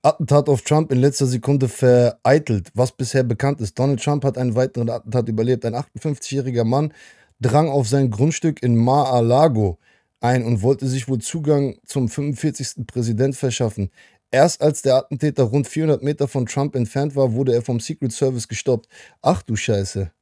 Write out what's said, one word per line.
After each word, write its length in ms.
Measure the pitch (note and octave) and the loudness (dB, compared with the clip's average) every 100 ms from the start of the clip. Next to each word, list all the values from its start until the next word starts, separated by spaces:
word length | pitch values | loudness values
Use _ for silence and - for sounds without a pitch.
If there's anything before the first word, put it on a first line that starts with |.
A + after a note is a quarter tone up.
Attentat 460 | - - C3+ C#3+ C#3+ | 2 2 2 2 4
auf 140 | C3+ | 0
Trump 320 | - D3+ D#3+ | 2 0 2
in 60 | B2+ | 2
letzter 260 | C#3 C3+ C3 | 2 2 -2
Sekunde 420 | B2 C#3 C#3+ C3 | 0 0 0 0
vereitelt. 1000 | - B2+ B2 A#2+ - - D3 D3+ G#2+ E2+ | 2 4 6 4 2 2 2 2 -2 -2
Was 200 | G#2+ B2 | -2 -2
bisher 300 | - B2+ C3+ | -2 -2 -2
bekannt 360 | B2 A2+ C#3 C#3+ | -2 -2 -2 -2
ist, 180 | G#2+ - | -6 -2
Donald 240 | C3+ C3+ | 0 0
Trump 220 | - D3 | 0 0
hat 140 | C#3 B2 | -2 -2
einen 180 | B2+ A2+ | -2 0
weiteren 340 | B2+ A#2+ A2+ | -2 -2 -4
Attentat 380 | A#2 A2+ B2 A2 | -4 -4 -2 -2
überlebt. 380 | A2 A#2 B2 A#2 | -2 0 0 -2
Ein 100 | A#2+ | -6
achtundfünfzigjähriger 880 | - - D#3 C#3+ - C3+ C3 A#2+ | -8 -8 -6 -6 -6 -6 -2 -2
Mann 300 | A2+ C3 D3+ - - _ _ _ | 0 0 -2 -8 -20 _ _ _
drang 280 | A#2 C#3 D#3+ | 2 2 2
auf 200 | C#3 A2+ | 0 2
sein 200 | C#3 C3+ | 2 2
Grundstück 540 | G#2 D3 - E3 C#3+ | 2 0 0 -4 -2
in 140 | B2 A#2 | 2 2
Mar-a-Lago 1000 | A#2+ C#3+ C3 B2 A#2 B2+ D#3+ A2 G2+ E2+ _ _ _ _ | 4 2 2 2 4 4 4 2 -2 -4 _ _ _ _
ein 240 | A#2 B2+ A2+ | 0 0 0
und 160 | A2+ | 0
wollte 260 | A2+ C3+ C3 | 0 0 -2
sich 220 | C3 A#2+ | -4 -4
wohl 100 | B2+ | -4
Zugang 580 | - E3 D3 C#3+ C#3 - - | -4 -4 0 0 0 -6 -8
zum 220 | D3 A#2 | -4 -2
fünfundvierzigsten 800 | - D3 B2+ D#3 C#3 B2+ - G#2+ | -4 -6 -4 -4 -4 -10 -10 -8
Präsident 500 | B2 A#2 A2 C3+ C3 | -4 -2 0 -2 0
verschaffen. 540 | C3 A2+ A#2 G#2 F#2+ _ _ _ _ | -4 -2 -4 -2 -8 _ _ _ _
Erst 300 | B2+ D#3+ - | 2 2 4
als 200 | D3+ D3 | 0 0
der 120 | C3+ C3 | 2 2
Attentäter 480 | - C#3 D3+ C#3 | 0 -4 -2 0
rund 240 | A#2+ C#3 C3+ | 0 0 -2
vierhundert 340 | D#3 D#3 C#3 | -2 0 0
Meter 280 | C#3 D3 C#3+ | -2 -4 -4
von 160 | C3+ A#2 | -2 -4
Trump 300 | - C#3+ C3 | -2 -4 -2
entfernt 400 | A2+ C#3 D3 C#3 | -4 -2 -2 0
war, 180 | C3 | 0
wurde 200 | A2+ C3 | 0 0
er 80 | A#2+ | 0
vom 200 | A#2 A#2+ | -2 -6
Secret 320 | - - C3 | -6 -6 -6
Service 340 | - C3+ B2 - | -2 -2 -2 -8
gestoppt. 400 | G#2+ - A#2 _ - - _ | -6 -2 -2 _ -20 -20 _
Ach 200 | C#3 F3+ | -2 -2
du 160 | - G#2+ | -4 -4
Scheiße. 540 | - G#2 F#2+ G2+ F2+ _ | -2 -2 -2 -6 -8 _